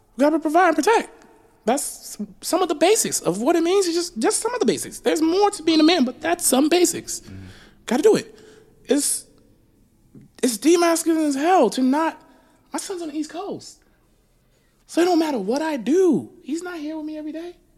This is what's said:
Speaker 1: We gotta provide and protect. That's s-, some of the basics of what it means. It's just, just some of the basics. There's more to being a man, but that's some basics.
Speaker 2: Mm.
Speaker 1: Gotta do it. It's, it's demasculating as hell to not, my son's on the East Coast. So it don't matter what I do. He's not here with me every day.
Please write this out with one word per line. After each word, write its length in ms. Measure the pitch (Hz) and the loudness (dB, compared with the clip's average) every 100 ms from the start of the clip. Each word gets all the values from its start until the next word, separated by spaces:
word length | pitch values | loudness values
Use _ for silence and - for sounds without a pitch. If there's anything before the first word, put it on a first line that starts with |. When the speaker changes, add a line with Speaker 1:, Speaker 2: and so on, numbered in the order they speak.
| _ - | _ 0
Speaker 1:
We 60 | |
gotta 160 | 285 311 | 2 2
provide 280 | 311 320 370 | 2 4 4
and 80 | 320 | 4
protect. 480 | - 453 - - - _ _ _ | 2 2 0 -14 -20 _ _ _
That's 540 | - 277 - - - - | -2 -2 -4 -12 -16 -12
s-, 60 | 208 - | -12 -10
some 200 | - 339 | -4 -2
of 60 | 339 | 0
the 60 | |
basics 460 | 302 330 440 - - | 2 4 4 0 -2
of 200 | 165 185 | -2 -2
what 140 | 254 | 0
it 80 | 339 | 2
means. 240 | 330 392 359 | 2 0 0
It's 80 | |
just, 240 | 339 349 220 | -2 -4 -2
just 220 | 320 440 | -2 0
some 120 | 453 | -4
of 80 | 494 | -2
the 60 | 233 | 0
basics. 320 | 233 - - | -2 -6 -4
There's 240 | - 330 | -2 0
more 280 | 320 370 415 | 0 2 0
to 100 | 403 | 0
being 160 | 320 320 | 0 4
a 40 | |
man, 200 | 311 359 | 4 4
but 160 | 247 - | 0 -2
that's 240 | 320 349 - | -4 -2 2
some 220 | 254 302 | 2 2
basics. 520 | 349 339 - - - | 2 2 -2 -8 -14
Speaker 2:
Mm. 240 | - - - - - _ - | -14 -18 -18 -20 -20 _ -4
Speaker 1:
Gotta 160 | 254 | 2
do 140 | 440 359 | 4 2
it. 180 | - - - - - _ - | 0 -18 -20 -20 -20 _ -2
It's, 400 | 285 - - - _ _ _ _ _ _ _ _ - - - | 0 0 -6 -10 _ _ _ _ _ _ _ _ -20 -20 -4
it's 160 | 247 214 | -4 0
demasculating 680 | 294 349 339 330 330 320 302 | 2 4 2 0 0 0 0
as 60 | |
hell 360 | 269 320 370 233 | 0 2 4 2
to 120 | - | 2
not, 380 | 254 294 320 - - _ _ _ _ | 0 2 -2 -6 -20 _ _ _ _
my 60 | 311 | -10
son's 240 | - 359 | -8 -10
on 60 | 320 | -8
the 80 | 294 | -8
East 140 | 302 | -8
Coast. 500 | 311 392 160 - - _ _ _ _ _ _ _ _ _ _ - | -10 -10 -12 -14 -20 _ _ _ _ _ _ _ _ _ _ -6
So 140 | 320 | 0
it 40 | 349 | 2
don't 120 | 330 | 2
matter 200 | 311 254 | 0 -2
what 240 | 190 277 | -2 -2
I 140 | 311 285 | -2 -4
do. 540 | 208 349 370 202 107 - | 0 2 4 2 -2 -14
He's 200 | - 330 | -10 -8
not 160 | 359 349 | -8 -10
here 180 | 294 320 | -10 -10
with 100 | 302 | -10
me 100 | 311 | -10
every 160 | 302 | -10
day. 240 | 311 349 - _ | -10 -12 -16 _